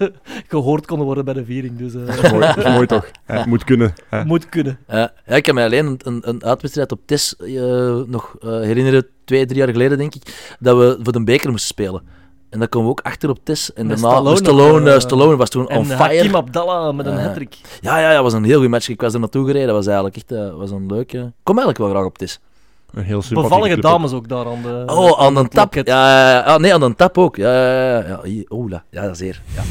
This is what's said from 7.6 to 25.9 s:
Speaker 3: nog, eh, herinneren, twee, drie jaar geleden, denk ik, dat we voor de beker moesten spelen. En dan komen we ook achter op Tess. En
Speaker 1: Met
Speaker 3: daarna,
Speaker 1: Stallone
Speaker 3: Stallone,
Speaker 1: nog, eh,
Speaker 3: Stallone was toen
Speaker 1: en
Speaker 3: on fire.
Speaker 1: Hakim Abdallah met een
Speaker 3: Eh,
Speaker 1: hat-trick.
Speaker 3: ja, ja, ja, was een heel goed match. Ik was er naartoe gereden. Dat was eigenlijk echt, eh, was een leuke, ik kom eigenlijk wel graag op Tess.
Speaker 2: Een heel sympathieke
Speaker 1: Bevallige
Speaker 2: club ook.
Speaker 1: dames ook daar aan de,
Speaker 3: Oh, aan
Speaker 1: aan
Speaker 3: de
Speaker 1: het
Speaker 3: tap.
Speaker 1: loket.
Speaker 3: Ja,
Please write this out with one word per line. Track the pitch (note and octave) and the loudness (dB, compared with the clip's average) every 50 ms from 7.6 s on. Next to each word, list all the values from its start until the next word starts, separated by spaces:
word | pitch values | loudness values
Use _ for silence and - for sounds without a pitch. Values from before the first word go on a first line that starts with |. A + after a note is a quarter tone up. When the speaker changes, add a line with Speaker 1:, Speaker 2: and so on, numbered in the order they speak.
| B2 B2+ B2 B2 B2 B2 A#2+ A#2+ C3+ | -4 -2 -2 0 0 -2 -2 -4 -4
Speaker 3:
nog, | A#2 B2 A2+ - - - - | -6 -8 -10 -10 -12 -16 -14
eh, | - A2+ | -10 -8
herinneren, | A2+ A2+ A2 G#2+ A2+ B2 C3 C3+ C3 C3+ B2+ - _ _ _ | -6 -4 -2 -2 0 0 2 2 2 2 2 0 _ _ _
twee, | - B2+ C3+ C3+ | -2 0 0 0
drie | B2 C3 C3+ | 0 0 0
jaar | C3+ B2 | 0 0
geleden, | A2+ A#2 B2+ C3+ C#3+ | 0 2 2 2 0
denk | C3+ C#3+ D3+ - | -2 -4 -6 -10
ik, | C#3+ - - - - - - - - | -14 -20 -20 -20 -20 -20 -20 -12 -2
dat | A#2+ B2 B2 | 2 4 4
we | B2 B2 B2 B2+ - A#2 | 6 6 4 4 0 -2
voor | B2 A2+ | -4 -4
de | A#2+ A2+ | -2 0
beker | A2 A#2+ D3 - C#3+ | 2 0 0 0 -2
moesten | A#2+ G#2 - | -4 -4 -6
spelen. | - - - G#2 F#2+ F#2 F2+ - - - - - _ _ _ _ _ | -8 -8 -6 -6 -6 -8 -10 -12 -16 -20 -20 -20 _ _ _ _ _
En | - G#2+ | -8 -6
dan | A2+ A2+ | -6 -4
komen | - A#2+ A2+ A#2 | -2 -2 -2 -2
we | C#3+ - | -2 -4
ook | - | -6
achter | B2+ - - - D3 | -10 -8 -6 -4 -4
op | B2+ - _ | -4 -4 _
Tess. | - D#3 - - - - | -6 -6 -6 -8 -10 -10
En | - A2+ | -8 -6
Speaker 1:
Met | A2 A2 A2 | -4 -4 0
Speaker 3:
daarna, | A#2 A#2 B2 | 2 2 2
Speaker 1:
Stallone | C3 C#3 C#3 D#3+ | 4 4 2 2
Speaker 3:
Stallone, | G3 G3 E3+ C#3 C#3 C#3 D3 D#3 D#3 | 2 4 4 6 6 8 6 6 6
Speaker 1:
nog, | D3 D3 C#3 | 6 6 6
eh, | C3 | 4
Speaker 3:
Stallone | B2 B2 C3 C3 C#3+ D#3+ D#3 | 4 2 2 4 4 4 4
was | B2+ B2 G#2+ | 2 0 0
toen | - B2+ B2+ B2 | -2 -4 -4 -2
Speaker 1:
en | C#3+ | -2
Speaker 3:
on | C#3 C#3+ | -2 -2
fire. | C#3+ C3 B2+ D3+ D#3 D#3 | -2 0 0 0 2 2
Speaker 1:
Hakim | E3 G#3 G#3 G3 | 2 2 2 2
Abdallah | F3 B2+ B2 B2+ E3+ F3 F3+ F3+ F3 E3 D3+ C#3 | 0 -2 -2 -4 -4 -4 -2 -2 -2 -4 -4 -4
met | C#3+ C#3 | -4 -6
een | A#2 G2 | -6 -4
Speaker 3:
Eh, | - - | -4 -4
Speaker 1:
hat-trick. | G2+ G2 - C3 - - - - - - - | -6 -6 -8 -12 -14 -18 -20 -20 -20 -18 -10
Speaker 3:
ja, | - A2 C3+ E3 | -6 -2 0 2
ja, | D#3+ D#3+ | 4 4
ja, | D#3 D3 C3 | 4 4 4
was | B2 A2+ | 2 2
een | A2+ G#2+ | 2 2
heel | A2 C#3+ D3 | 4 4 4
goed | C3 A#2+ | 4 4
match. | A#2+ A#2 - - | 2 0 -2 -6
Ik | A#2+ - | -6 -4
was | B2+ A#2 G#2+ | -4 -2 -2
er | A#2+ | -2
naartoe | A2+ G#2+ - C3+ C3+ | -4 -4 -2 -2 -2
gereden. | C3 C#3 C#3 C3+ | 0 0 0 0
Dat | A#2+ G#2+ | 0 0
was | G#2 F#2+ | 0 0
eigenlijk | G#2 G2+ G2 G2 G2 F#2 | 0 0 0 -2 -4 -6
echt, | - - - | -10 -14 -12
eh, | B2+ A2 G#2 G2 E2+ | -10 -8 -8 -10 -10
was | D2+ G2 G2 | -10 -10 -10
een | G2 G2 F#2+ | -10 -8 -8
leuke, | F#2+ G2 A2+ B2+ - - | -6 -6 -6 -6 -8 -10
ik | B2+ B2 A#2+ - _ _ | -12 -12 -12 -16 _ _
kom | - G3 | 0 2
eigenlijk | A#3+ C4+ G3+ C3 | 2 2 0 0
wel | - A2 G2+ | 0 -2 -2
graag | G2 G2 F#2+ | 0 -2 -2
op | F#2 - | -4 -6
Tess. | - F#2+ F2 - - _ _ _ _ _ _ _ _ _ _ - | -10 -12 -12 -12 -14 _ _ _ _ _ _ _ _ _ _ -12
Speaker 2:
Een | G#2+ G2 | -10 -6
heel | F#2+ G#2+ G#2 | -4 -4 -4
sympathieke | G2 - A#2 D#3+ D3+ - E3 | -4 -2 -2 -2 2 2 2
Speaker 1:
Bevallige | G3 G#3+ G3+ F3 | 2 2 2 0
Speaker 2:
club | - - | 2 4
ook. | D#3 | 4
Speaker 1:
dames | E3+ F3 D#3+ C3+ | 2 2 0 -2
ook | B2+ B2+ A2+ A2+ | -6 -8 -8 -8
daar | B2+ B2 A#2+ | -8 -8 -8
aan | A#2+ A#2+ A#2+ | -8 -10 -10
de, | A#2+ A#2+ A#2+ A#2+ B2 B2 D3+ | -8 -8 -10 -8 -8 -4 0
Speaker 3:
Oh, | E3+ F#3 F3 D#3+ - | 4 6 6 6 6
aan | C#3 | 4
Speaker 1:
aan | C#3 C#3 | 4 4
Speaker 3:
de | C#3 | 2
Speaker 1:
het | C3 A#2+ | 0 2
Speaker 3:
tap. | - - G#3 G3+ - | 2 2 2 2 0
Speaker 1:
loket. | C#3+ B2 | -2 -2
Speaker 3:
Ja, | B2+ | 0